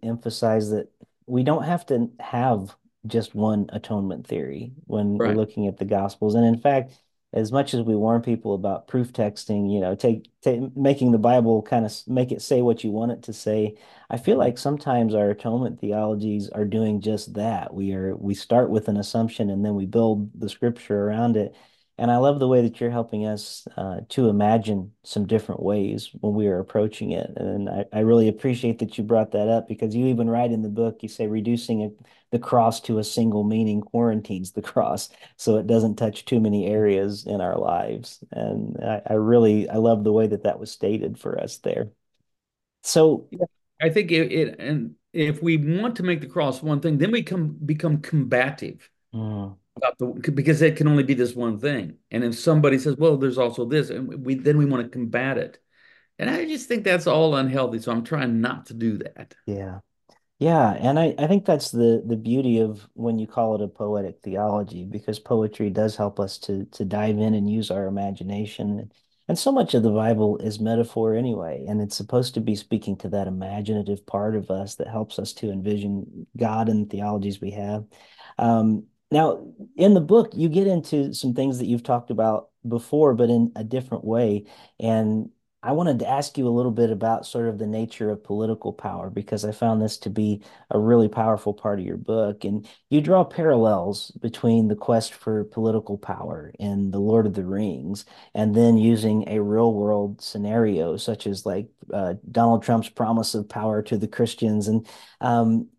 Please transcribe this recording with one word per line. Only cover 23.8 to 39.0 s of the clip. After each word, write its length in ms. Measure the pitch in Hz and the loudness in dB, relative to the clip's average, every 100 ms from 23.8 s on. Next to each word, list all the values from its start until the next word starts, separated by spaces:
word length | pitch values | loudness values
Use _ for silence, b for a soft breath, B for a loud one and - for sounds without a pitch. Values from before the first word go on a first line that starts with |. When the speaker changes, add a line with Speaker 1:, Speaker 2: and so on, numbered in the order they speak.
| 95 90 117 | -8 -8 -6
Speaker 1:
to 200 | - 117 | 2 4
imagine 640 | 104 104 113 110 98 98 _ | 4 4 4 2 -4 -6 _
some 240 | - 107 95 | -10 -4 0
different 340 | 110 - - | 0 0 -4
ways 480 | 95 104 101 107 - - | -2 0 -2 -4 -10 -6
when 120 | 107 | -2
we 140 | 104 104 | 0 2
are 100 | 92 | 0
approaching 540 | 95 107 107 - 101 | 0 0 0 -2 -6
it. 180 | 87 - - | -4 -6 -6
And 340 | 95 98 98 | -6 -4 -4
I, 160 | 101 101 | -4 -4
I 60 | 107 | 0
really 280 | 113 117 110 | 6 6 6
appreciate 520 | 107 135 123 120 113 | 2 -2 -2 -2 -2
that 180 | 110 - | -4 -4
you 60 | |
brought 280 | 104 113 110 | 2 2 2
that 160 | 107 104 | 0 2
up, 180 | 113 - | 0 -2
because 260 | 107 110 | -6 -4
you 140 | 113 131 | 0 0
even 200 | 120 113 | 0 0
write 240 | 117 120 | 0 0
in 120 | 113 | -2
the 60 | 107 | -4
book, 340 | 104 113 110 | -2 -2 -4
you 60 | 107 | -12
say, 180 | - 110 | -6 -4
"Reducing 560 | 110 110 117 117 113 | -2 -2 -2 -2 -4
a, 60 | 107 107 b b b | -4 -8 b b b
the 80 | 117 | -4
cross 400 | - 123 113 120 | 2 4 4 2
to 160 | - 110 | -2 -2
a 60 | |
single 400 | 107 - 113 104 | -2 0 0 2
meaning 380 | 104 110 110 104 | 0 0 0 -2
quarantines 680 | 101 117 117 107 104 95 92 | -2 0 2 0 -4 -8 -8
the 120 | 107 | -10
cross 460 | - 127 58 98 - B B B | -4 0 0 -2 -8 B B B
so 200 | - 107 | 0 2
it 100 | 104 | 4
doesn't 300 | 117 110 104 | 2 2 0
touch 280 | 113 107 - | -4 -4 -2
too 140 | 120 | 2
many 260 | 107 104 95 | 2 2 0
areas 640 | 107 104 95 101 101 - | 2 4 2 0 -4 -6
in 120 | 101 | -4
our 180 | 90 82 | -2 -2
lives." 680 | - 85 - 55 - - - | -2 -2 -2 -8 -12 -20 -14
And 460 | - 55 104 110 - | -6 -4 -4 -6 -6
I, 180 | 110 104 | -6 -6